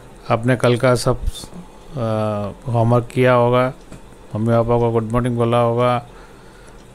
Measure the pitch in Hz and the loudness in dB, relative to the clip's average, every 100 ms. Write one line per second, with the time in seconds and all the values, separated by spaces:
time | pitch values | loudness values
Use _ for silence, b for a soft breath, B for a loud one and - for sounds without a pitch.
0 | B - - 117 120 127 123 120 131 123 | B -14 -4 -2 0 0 2 2 2 0
1 | - - - - - 175 - - - 143 | 0 -2 -4 -6 -12 -18 -20 -20 -14 -6
2 | 113 110 107 104 101 - 131 117 113 120 | -4 -2 -2 -4 -6 -10 -4 0 2 2
3 | 120 - 127 123 120 123 127 131 - - | 0 0 4 4 4 2 0 -4 -16 -20
4 | - - - 107 113 117 117 120 117 117 | -20 -20 -12 -4 0 2 2 2 2 0
5 | 110 120 123 117 117 120 120 117 123 120 | -2 -2 -2 0 0 2 0 2 0 -2
6 | - B B B B B B B - | -6 B B B B B B B -20